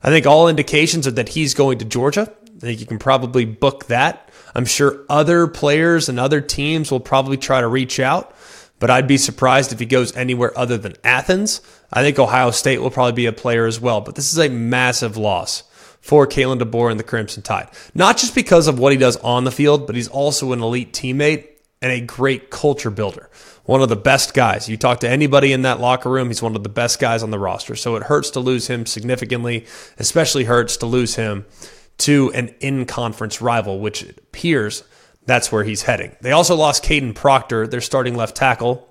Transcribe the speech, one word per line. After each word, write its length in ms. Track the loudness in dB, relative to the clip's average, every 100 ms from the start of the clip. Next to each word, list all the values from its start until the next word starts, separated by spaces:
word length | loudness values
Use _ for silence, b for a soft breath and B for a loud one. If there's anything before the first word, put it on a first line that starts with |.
I 60 | 4
think 160 | 4 6
all 220 | 6 6
indications 600 | 4 0 2 2 0 -2
are 40 |
that 180 | -2 -4
he's 260 | -4 -4 2
going 240 | 2 2
to 60 | -4
Georgia. 460 | -2 0 0 -4 -8 -20 -14
I 40 |
think 200 | -10 -10
you 60 | -8
can 140 | -6
probably 460 | 0 0 2 0 -2
book 420 | 0 0 0 -4
that. 420 | 0 0 -2 -18 B B
I'm 120 | -4 -2
sure 380 | 2 2 0 -2
other 380 | 2 4 2 0
players 600 | 0 0 2 2 0 0
and 120 | -2
other 200 | 0 0
teams 520 | -2 -4 -2 -2 -2
will 80 | -4
probably 380 | 0 -2 0 -4
try 240 | 0 0
to 60 | 2
reach 320 | 0 -2 -2
out, 360 | -2 -2 -6 B B B B _
but 120 | 2
I'd 160 | 2 4
be 100 | 2
surprised 560 | 2 0 2 4 2
if 60 | -6
he 60 | 0
goes 280 | 0 0 -4
anywhere 420 | -4 -2 -2 -2
other 200 | -2 -2
than 160 | -6 -2
Athens. 580 | 0 0 2 0 0 -6 b b b
I 120 | 0
think 160 | 2 4
Ohio 320 | 4 4 2
State 280 | 2 0 0
will 100 | -2
probably 220 | 0 0
be 120 | 2 -2
a 80 |
player 320 | -2 -2 0 0
as 160 | -2
well, 180 | -2 -2
but 140 | -4 -6
this 160 | -4
is 60 | 0
a 120 | 0
massive 680 | 0 -2 0 0 0 -4 -2
loss 460 | -2 -2 -4 -10 -12 b b b
for 280 | 4 4 6
Kalen 340 | 2 0 0
DeBoer 300 | -2 0 0
and 80 | -2
the 40 |
Crimson 380 | -4 -4 -4 -10
Tide. 280 | -6 -6 -6 B B 2
Not 220 | 2 2
just 180 | 0 -2
because 320 | 6 6 6
of 100 | 4
what 140 | 4
he 60 | 4
does 200 | 4 2
on 260 | 0 0
the 80 | 0
field, 360 | 0 2 2 0
but 80 | -6
he's 120 | -6
also 460 | -2 -2 -2 -4
an 80 | -4
elite 320 | -2 -4 -6
teammate 540 | -8 -4 0 0 0 -6 _ _ _
and 100 | -4
a 100 | -4
great 480 | -6 -2 0 0 -6
culture 400 | -2 0 0 -4
builder. 400 | -4 -6 -6 -20 B B B 0
One 160 | 2
of 80 | 2
the 80 | 2
best 360 | 2 2 2
guys. 360 | 2 2 0 -6
You 80 | -2
talk 240 | -2 0
to 80 | 0
anybody 420 | 0 4 4 4
in 120 | 2
that 180 | 0 0
locker 280 | 0 0 0
room, 200 | -2 -2
he's 120 | -4
one 140 | -4 -4
of 80 |
the 60 | -6
best 300 | -4 -2 0
guys 220 | 0 -2
on 100 | -4
the 60 | -4
roster. 380 | -4 -6 -8 -8
So 220 | -6 -6
it 60 |
hurts 280 | -2 -2 -2
to 80 | -4
lose 280 | -2 -2 -2
him 180 | -6 -6
significantly, 800 | -8 -4 -4 -4 -4 -4 -6 -8 B B B
especially 460 | -2 0 0 0 2
hurts 320 | 2 2 -4
to 80 | -2
lose 300 | 0 0 -2
him 300 | -4 -6 -10 B B B B _
to 340 | 2 4 2
an 220 | 0 -6 _
in-conference 800 | -4 -4 -4 -4 -4 -4 -8 -4
rival, 380 | -2 0 -2 -4
which 240 | -6 -8
it 140 | -14 -20
appears 640 | _ -6 0 0 0 -6 -14 b b b 0
that's 260 | 0 0
where 140 | -2 -2
he's 160 | -4
heading. 340 | -2 -2 -4 -10
They 100 | 2
also 240 | 2 4 4
lost 280 | 2 2
Caden 300 | 0 0 -2
Proctor, 540 | 0 2 2 2 -4 -4
their 140 | -6
starting 340 | -2 -2 0 -2
left 220 | -4 0
tackle. 500 | 0 2 -2 -4 -8